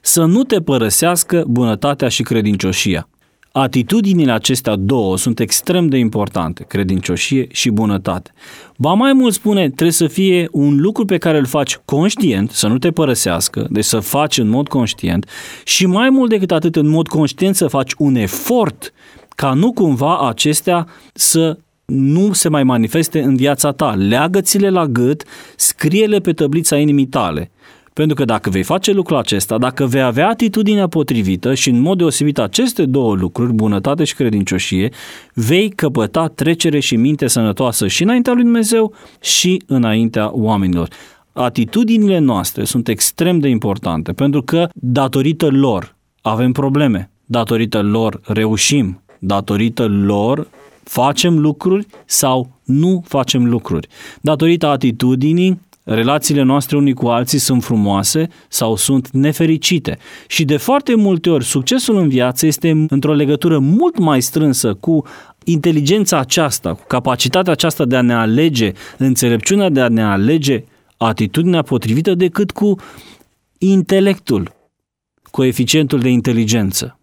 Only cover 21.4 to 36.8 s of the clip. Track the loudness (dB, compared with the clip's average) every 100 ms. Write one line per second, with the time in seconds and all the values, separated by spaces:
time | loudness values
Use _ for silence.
21.4 | 0 -2 _ _ _ 0 2 2 2 0
22.4 | 0 2 2 2 0 0 -2 0 0 2
23.4 | 2 0 -2 0 -2 0 0 2 2 0
24.4 | 0 0 2 2 0 0 0 0 -6 -20
25.4 | -20 -4 -4 -2 0 2 2 2 0 0
26.4 | 0 0 0 2 2 2 2 0 -2 -4
27.4 | -8 _ -20 -20 _ -2 -2 0 0 0
28.4 | 0 -2 0 -2 0 0 0 0 0 -2
29.4 | -2 -2 -2 0 -2 2 0 2 0 2
30.4 | 0 0 0 2 0 0 0 0 0 -2
31.4 | -2 0 2 2 2 2 0 0 -2 0
32.4 | -2 0 -2 0 0 2 0 0 -2 -2
33.4 | -2 0 0 0 -2 -2 -2 -2 -2 0
34.4 | -2 -4 -2 -2 -2 -6 -20 -20 -14 -6
35.4 | 0 2 0 -2 -4 -2 -2 -2 -4 -2
36.4 | -2 0 0 -2